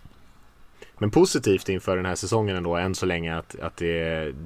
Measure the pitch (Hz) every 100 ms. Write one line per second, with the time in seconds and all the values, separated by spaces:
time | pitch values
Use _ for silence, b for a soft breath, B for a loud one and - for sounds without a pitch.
0 | - - - - - - - - B B
1 | 104 151 185 143 113 95 - 92 - 92
2 | 92 87 92 113 107 92 87 85 92 90
3 | 92 87 82 82 - - 82 - 85 82
4 | 82 80 78 67